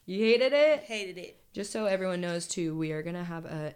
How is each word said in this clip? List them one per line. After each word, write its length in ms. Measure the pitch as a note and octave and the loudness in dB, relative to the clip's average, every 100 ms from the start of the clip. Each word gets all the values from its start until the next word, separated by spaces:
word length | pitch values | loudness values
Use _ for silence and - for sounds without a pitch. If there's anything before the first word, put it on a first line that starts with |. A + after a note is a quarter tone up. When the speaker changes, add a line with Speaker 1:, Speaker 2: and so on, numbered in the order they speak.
| - | -6
Speaker 1:
You 120 | F#3+ | 0
hated 280 | A3 A#3 C4 | 4 4 4
it? 280 | C#4+ D4+ D4+ | 6 6 4
Speaker 2:
Hated 340 | - A3 F#3+ F3+ | 0 -6 -6 -8
it. 220 | - - _ | -14 -16 _
Speaker 1:
Just 200 | - G3+ | -8 -6
so 140 | A3+ G#3 | -2 0
everyone 340 | F#3+ F#3 F3 | 2 0 0
knows, 260 | F3 E3+ - | -2 -4 -4
too, 300 | - E3 D#3+ | -2 -2 -2
we 160 | D#3 | -2
are 100 | D#3 | -2
gonna 220 | E3 F3 | -4 -6
have 200 | F3 E3 | -6 -8
a 300 | E3 D#3 D3+ | -8 -6 -8